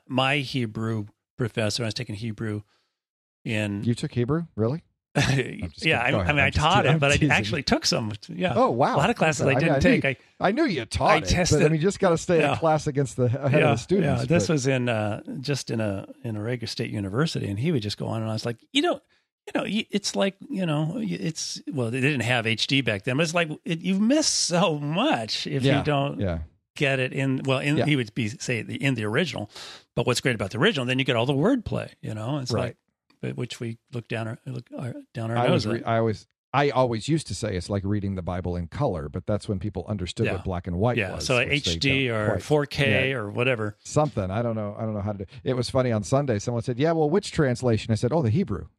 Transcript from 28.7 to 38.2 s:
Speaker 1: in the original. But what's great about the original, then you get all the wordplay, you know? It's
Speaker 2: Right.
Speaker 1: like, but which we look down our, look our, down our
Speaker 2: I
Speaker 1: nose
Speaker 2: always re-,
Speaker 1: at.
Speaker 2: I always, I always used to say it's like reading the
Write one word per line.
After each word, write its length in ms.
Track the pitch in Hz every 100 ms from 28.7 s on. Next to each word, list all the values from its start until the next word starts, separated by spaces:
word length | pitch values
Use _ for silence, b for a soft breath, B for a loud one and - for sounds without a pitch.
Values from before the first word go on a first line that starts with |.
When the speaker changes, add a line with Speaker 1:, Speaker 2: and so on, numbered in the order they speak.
| 117
Speaker 1:
in 200 | 139 123
the 100 | 107
original. 440 | 120 170 104 104 B B B B -
But 120 | 120
what's 140 | 120
great 140 | 139 113
about 160 | 101
the 60 | 107
original, 260 | 180 160 123
then 140 | 127
you 60 | 135
get 100 | 120
all 100 | 123
the 80 |
wordplay, 560 | 139 180 269 - - - -
you 120 | 123
know? 260 | 110 110 147
It's 120 | 123
Speaker 2:
Right. 100 | 113
Speaker 1:
like, 160 | - - _ _ _ _
but 160 | 127 135
which 220 | 123 -
we 180 | 117 113 _
look 140 | 127 -
down 200 | 117 110
our, 120 | 117 -
look 220 | 127 - 277
our, 160 | 123 294 269
down 180 | - 113
our 60 | 117
Speaker 2:
I 100 | 123
Speaker 1:
nose 180 | 160 104
Speaker 2:
always 160 | 113
re-, 40 | -
Speaker 1:
at. 20 |
Speaker 2:
I 100 | 113
always, 280 | 113 101 - _ _ 131
I 140 | 143
always 380 | 127 131 113 120
used 180 | 156 -
to 80 | 104
say 200 | 107 98
it's 140 | 90
like 140 | 101
reading 300 | 95 104 98
the 60 | 95